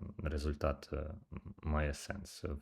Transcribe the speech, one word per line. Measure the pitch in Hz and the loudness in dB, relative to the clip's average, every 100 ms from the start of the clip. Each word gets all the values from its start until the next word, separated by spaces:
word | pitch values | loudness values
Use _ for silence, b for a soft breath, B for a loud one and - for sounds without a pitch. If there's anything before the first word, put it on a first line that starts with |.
| - - | -8 -2
результат, | 78 76 76 76 76 71 - | 0 2 2 4 4 2 -2
е, | 76 | -2
м-, | 76 80 - 65 - - | -2 -6 -10 -10 -10 -4
має | 80 76 76 | 2 4 4
сенс. | 71 - - - - | 2 -4 -6 -8 -6
В | 82 76 | -4 -2